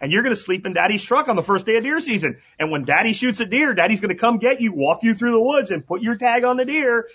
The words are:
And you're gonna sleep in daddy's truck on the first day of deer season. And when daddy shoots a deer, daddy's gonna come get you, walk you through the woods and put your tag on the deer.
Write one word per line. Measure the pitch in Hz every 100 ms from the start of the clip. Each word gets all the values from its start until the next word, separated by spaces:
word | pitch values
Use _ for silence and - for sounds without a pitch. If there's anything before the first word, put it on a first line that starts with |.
And | 139
you're | 190
gonna | 254
sleep | 220 - 185 190
in |
daddy's | 170 185 208
truck | - 254 269
on | 208
the |
first | 165 196
day | 190 226
of |
deer | 254 320
season. | 320 208 151 117 _ -
And | 156
when | 151
daddy | 131 151 226
shoots | 208 247 208
a | 208
deer, | 240 302
daddy's | 202 175 214
gonna | 202 -
come | 233 226
get | 240 269
you, | 226
walk | 165 139 170
you | 226
through | 202 240
the | 226
woods | 247 285 220
and | 180 -
put | 185
your | 226 240
tag | 247 240
on | 247 247
the |
deer. | 254 302 262 233 226